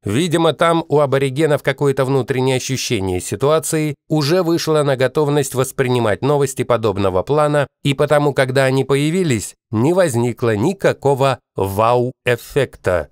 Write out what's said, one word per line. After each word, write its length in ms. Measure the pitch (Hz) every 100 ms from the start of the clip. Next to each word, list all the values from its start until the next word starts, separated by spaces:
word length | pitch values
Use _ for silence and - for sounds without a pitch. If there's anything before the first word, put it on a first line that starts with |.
Видимо, 520 | - 110 180 165 165
там 320 | 147 165 165 -
у 120 | 147
аборигенов 640 | 143 135 139 127 156 147
какое-то 440 | - 135 143 135 131
внутреннее 500 | 139 120 127 131 127
ощущение 640 | - 131 - 113 95 90
ситуации 720 | - 104 135 156 - 160 151 139 _
уже 340 | 151 139 180
вышло 400 | 170 170 - 156
на 140 | 143 131
готовность 580 | 127 - 147 147 139
воспринимать 680 | 127 127 - 127 123 113 98
новости 400 | 135 147 139 -
подобного 600 | 120 117 107 98 98 92
плана, 440 | - 147 151 147 131 _
и 80 | 147
потому, 400 | 139 147 147 147
когда 320 | 135 131 131
они 200 | 131 131
появились, 720 | 135 139 147 175 175 113 - - _
не 220 | 110 131
возникло 640 | 180 175 117 123 110 117 107
никакого 840 | 131 190 165 120 139 139 135 123 _ -
вау-эффекта. 1500 | 98 95 110 123 123 - - 120 - 147 127 - - 90 76